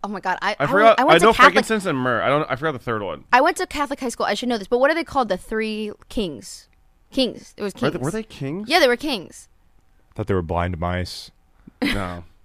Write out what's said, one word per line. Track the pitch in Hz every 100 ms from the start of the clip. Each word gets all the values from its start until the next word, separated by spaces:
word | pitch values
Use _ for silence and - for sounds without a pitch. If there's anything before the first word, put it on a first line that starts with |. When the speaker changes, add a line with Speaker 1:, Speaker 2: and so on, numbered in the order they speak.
Speaker 1:
Oh | 202
my | 202
God, | 185 180
I, | 196
Speaker 2:
I | 214
Speaker 1:
I | 143
Speaker 2:
forgot. | 196 226
Speaker 1:
went, | 208
I |
went | 269 -
Speaker 2:
I |
Speaker 1:
to | 202
Speaker 2:
know |
Speaker 1:
Catholic | 226 262
Speaker 2:
frankincense | 277 - 220 190
and | 139
myrrh. | 127 113
I | 95
don't. | 143 156
I | 127
forgot | 156
the | 127
third | - 110
one. | 98 78 -
Speaker 1:
I | 247
went | 302 349
to | 370
Catholic | 294 285 277
high | 254
school. | - -
I | 208
should | 247
know | 233
this, | 190
but | 247
what | 277
are | 339
they |
called? | 330 277 233
The | 277
three | - 220 220 214 214 - -
kings. | - 190 127 - - _ _ _ _ _
Kings. | - 247 - - -
It |
was | 202 -
Speaker 2:
Were | 139
they, |
Speaker 1:
kings. | 165 131
Speaker 2:
were |
they | 214
kings? | 214 - 135 170 214
Speaker 1:
Yeah, | 330
they | 247
were | 240
kings. | - 233 156 - - _ _ _ _ _ _ -
Speaker 3:
Thought | 104
they |
were | 95
blind | 82 85 87 87
mice. | 87 90 90 - - _ _ _ - _
Speaker 2:
No. | - 101 92 87 85 _